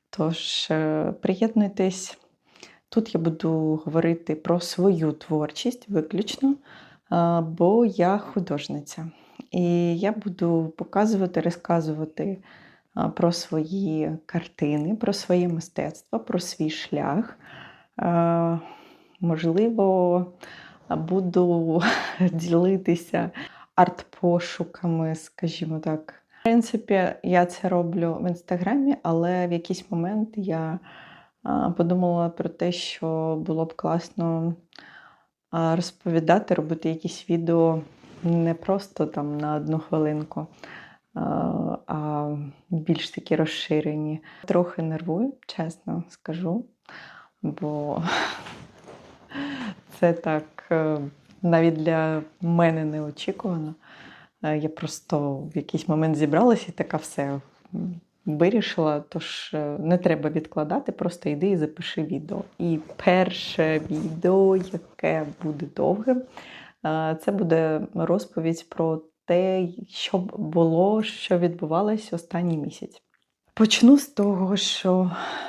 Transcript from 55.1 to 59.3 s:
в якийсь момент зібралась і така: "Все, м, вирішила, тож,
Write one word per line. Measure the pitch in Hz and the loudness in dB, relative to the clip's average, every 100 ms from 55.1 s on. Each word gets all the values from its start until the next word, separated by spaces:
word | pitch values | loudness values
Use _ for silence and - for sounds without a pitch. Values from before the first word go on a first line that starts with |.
| 151 143 139 | -2 0 -4
в | 147 151 | -6 -6
якийсь | - 160 - | -4 -4 0
момент | 156 160 151 | 2 2 2
зібралась | 151 160 247 226 - | 2 6 6 4 0
і | |
така: | - - 156 | -6 -4 -4
"Все, | - - 139 139 - _ _ 180 | -6 -6 -4 -4 -10 _ _ -8
м, | 180 170 - _ - | -6 -8 -14 _ -6
вирішила, | 151 170 220 - - 156 147 151 | 0 2 2 0 0 0 0 -4
тож, | 170 - | -10 -10